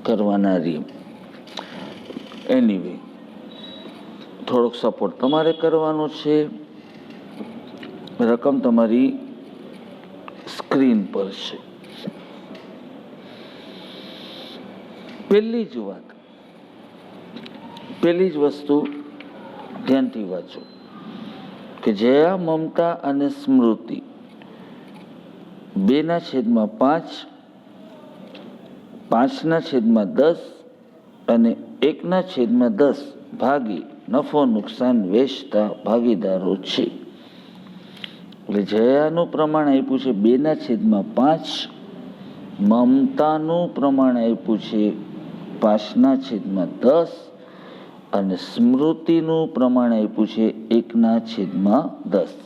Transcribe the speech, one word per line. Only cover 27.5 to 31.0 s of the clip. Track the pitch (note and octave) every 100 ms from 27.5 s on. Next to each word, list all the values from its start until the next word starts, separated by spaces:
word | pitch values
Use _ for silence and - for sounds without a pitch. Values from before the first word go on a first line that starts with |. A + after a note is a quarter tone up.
| - - - - - - - - - - - - - - - -
પાંચના | A#2 C3+ - D#3 E3
છેદમાં | D#3+ C3 A2+ A2 G2
દસ | - D3+ E3+ - - - - - -